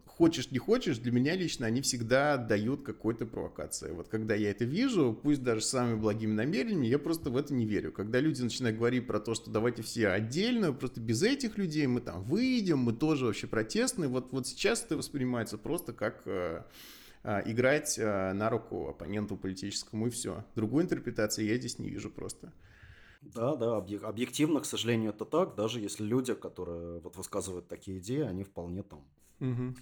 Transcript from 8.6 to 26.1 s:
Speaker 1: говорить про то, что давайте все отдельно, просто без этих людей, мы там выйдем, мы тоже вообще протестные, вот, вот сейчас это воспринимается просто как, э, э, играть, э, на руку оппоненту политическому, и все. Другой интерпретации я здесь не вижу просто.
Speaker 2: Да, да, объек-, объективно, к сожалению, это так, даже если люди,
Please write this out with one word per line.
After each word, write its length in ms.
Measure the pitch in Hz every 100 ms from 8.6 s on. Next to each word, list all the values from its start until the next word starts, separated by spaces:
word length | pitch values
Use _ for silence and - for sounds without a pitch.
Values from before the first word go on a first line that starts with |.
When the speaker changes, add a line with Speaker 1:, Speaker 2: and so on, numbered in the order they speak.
| 123 110
Speaker 1:
говорить 280 | 120 127 117
про 120 | 104
то, 140 | 117
что 160 | 110 113
давайте 320 | 110 120 117
все 260 | 110 - 104
отдельно, 640 | 98 110 143 226 240 180
просто 280 | 127 - -
без 220 | 113 113
этих 340 | 208 277 240 202
людей, 280 | 190 151 139
мы 140 | 123
там 200 | - 85
выйдем, 540 | 101 190 262 254 185 143
мы 140 | 120
тоже 320 | 113 156 147
вообще 220 | 123 101 -
протестные, 600 | 110 110 208 254 - 147
вот, 240 | 127 127
вот 140 | 131 127
сейчас 380 | - 202 233
это 120 | - 151
воспринимается 580 | - 143 127 120 107 107
просто 340 | - 170 -
как, 280 | 110 110 - -
э, 360 | 95 87 80 - - - - - -
э, 180 | - 101 -
играть, 480 | 113 127 151 151 -
э, 340 | 110 98 95
на 160 | 98 110
руку 380 | 117 - 92 71
оппоненту 460 | - 82 104 107 95
политическому, 720 | 95 92 101 - - 107 117
и 20 |
все. 340 | 120 110 85 107
Другой 300 | - 110 131
интерпретации 580 | 175 - 123 113 107 -
я 120 | 107 123
здесь 220 | 127 -
не 100 | 98
вижу 220 | - 107
просто. 420 | - 92 - - - - - - - - -
Speaker 2:
Да, 320 | - 117 120 147
да, 200 | 113 110
объек-, 280 | 92 101
объективно, 560 | 107 104 123 - 156 143
к 40 | -
сожалению, 440 | 101 113 113 110
это 140 | -
так, 300 | 107 156 185
даже 260 | - 110 120
если 220 | 101 -
люди, 300 | 107